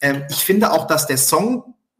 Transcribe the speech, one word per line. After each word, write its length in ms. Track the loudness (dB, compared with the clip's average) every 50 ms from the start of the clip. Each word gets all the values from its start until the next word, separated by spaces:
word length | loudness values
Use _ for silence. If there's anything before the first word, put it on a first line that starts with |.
Ähm, 220 | -2 -2 -2 -2 -4 -6
ich 140 | -6 -4 0
finde 300 | 0 2 2 2 2 2
auch, 120 | 0 0
dass 220 | 0 0 0 0 0
der 100 | 0 0
Song 580 | 2 2 2 2 2 0 -2 -2 -6 -10 -20 _ _ _ _